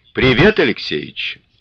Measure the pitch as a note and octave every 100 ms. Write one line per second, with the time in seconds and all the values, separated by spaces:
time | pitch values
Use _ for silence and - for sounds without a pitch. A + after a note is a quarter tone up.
0 | _ - B2+ A#2+ G3 G#3+ C3+ - - D2+
1 | C#2+ - - - _ _